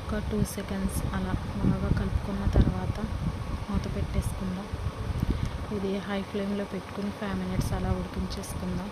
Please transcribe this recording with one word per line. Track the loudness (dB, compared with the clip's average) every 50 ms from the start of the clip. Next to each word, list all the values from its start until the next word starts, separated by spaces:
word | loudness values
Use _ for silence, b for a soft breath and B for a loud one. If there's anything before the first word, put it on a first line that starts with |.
| -4
ఒక | -2 -2 0 0 0
టూ | 2 2 2 2 0
సెకండ్స్ | -6 -4 -4 -4 -2 -2 0 0 0 -2 0 -2
అలా | -2 0 0 0 -2 -2 -4 -2 2 2
బాగా | 4 4 4 2 2 2 2
కలుపుకున్న | 2 2 0 0 0 0 -2 0 0 6 8 8
తర్వాత | 8 8 6 2 0 0 0 0 -2 -2 -2 0 0 -2 -2 -2 -4 -4 -4 -4 -2 0
మూత | 0 0 0 0 0
పెట్టేసుకుందాం. | 0 -2 2 0 0 0 0 -2 -2 -2 -2 -2 -4 -4 -6 -6 -2 -2 -4 -2 -2 -4 -2 0 0 2 B B B B B B -2 -2 -2 -2
ఇది | 0 0 0 0 0 0
హై | 0 -2 -2 -2 0
ఫ్లేమ్లో | 0 0 0 2 0 0 -2 -2 -4
పెట్టుకుని | -6 -6 -6 -6 -4 -2 -2 -2 -2
ఫైవ్ | -2 -2 0 0
మినిట్స్ | 0 0 0 0 0 0 0 0
అలా | 2 0 0 0
ఉడికించేసుకుందాం. | -2 -4 -4 -4 -4 -2 -4 -6 -6 -6 -6 -4 -4 -2 -2 -2 -4 -6